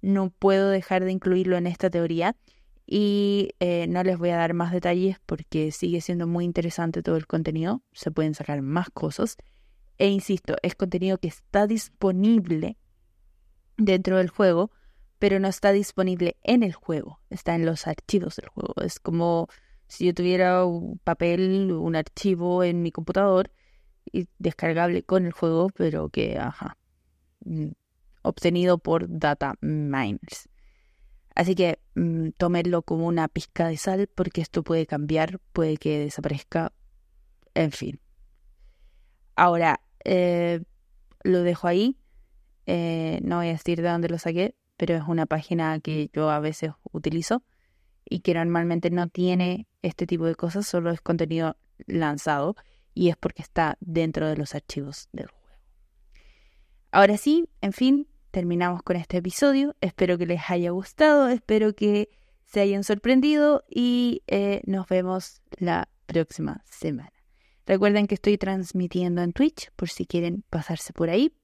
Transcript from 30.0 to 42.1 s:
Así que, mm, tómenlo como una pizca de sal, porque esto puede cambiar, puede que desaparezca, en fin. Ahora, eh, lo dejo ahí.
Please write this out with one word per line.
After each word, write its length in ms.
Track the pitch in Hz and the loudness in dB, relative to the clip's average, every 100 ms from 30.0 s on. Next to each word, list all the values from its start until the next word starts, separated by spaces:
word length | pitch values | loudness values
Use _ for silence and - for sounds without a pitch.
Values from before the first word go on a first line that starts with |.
| 117 101 - - - _ _ _ _ _ - - _ - | -2 -4 -8 -18 -20 _ _ _ _ _ -20 -20 _ -2
Así 180 | 170 | 0
que, 260 | 185 175 160 _ - | 2 2 0 _ -4
mm, 340 | 175 165 160 - | -2 -2 -4 0
tómenlo 440 | 175 175 170 175 | 0 2 0 -2
como 240 | 165 165 165 | -2 -2 0
una 220 | 170 160 | 0 -2
pizca 400 | - - - 165 | -4 -10 -2 -2
de 100 | 156 | -2
sal, 300 | - 190 202 | -2 -2 -2
porque 340 | - - - | -2 -4 -2
esto 220 | 160 - | -4 -4
puede 220 | 156 165 160 | -2 -2 -2
cambiar, 540 | 147 147 160 160 185 _ | -4 -2 0 0 -4 _
puede 240 | - 160 156 | -2 0 0
que 220 | - 151 | -2 -2
desaparezca, 760 | 147 - 156 147 - 170 165 _ - _ _ _ _ _ _ | -4 -6 -6 -6 -4 -4 -4 _ -20 _ _ _ _ _ _
en 180 | - 147 | -2 -2
fin. 280 | - 143 143 _ _ - _ _ _ - _ - _ _ _ _ - | -2 -10 -10 _ _ -20 _ _ _ -20 _ -20 _ _ _ _ 4
Ahora, 460 | 175 170 165 143 _ _ - | 6 6 2 0 _ _ 0
eh, 580 | 185 180 175 170 170 165 _ _ _ _ _ | 2 2 2 0 -2 -6 _ _ _ _ _
lo 200 | - 180 | 0 2
dejo 240 | 175 170 175 | 2 0 0
ahí. 300 | 175 226 269 _ | 2 2 -2 _